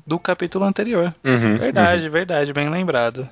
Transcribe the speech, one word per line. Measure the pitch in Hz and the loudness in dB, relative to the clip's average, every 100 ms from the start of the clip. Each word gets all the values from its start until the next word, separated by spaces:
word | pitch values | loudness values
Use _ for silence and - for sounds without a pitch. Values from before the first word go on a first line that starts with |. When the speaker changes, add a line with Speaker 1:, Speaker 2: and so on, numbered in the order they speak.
| - | -2
Speaker 1:
do | 170 | -4
capítulo | - 180 175 190 196 | -2 -4 -2 0 0
anterior. | 202 214 202 170 - | 0 -2 0 -2 -2
Speaker 2:
Uhum, | 135 123 113 110 | 0 2 4 2
Speaker 1:
Verdade, | - 160 175 175 160 | 0 4 4 4 0
Speaker 2:
uhum. | |
Speaker 1:
verdade, | 160 185 156 143 | -2 0 -2 0
bem | 143 147 | -2 -2
lembrado. | 175 180 131 117 127 131 | -2 -2 0 0 -4 -12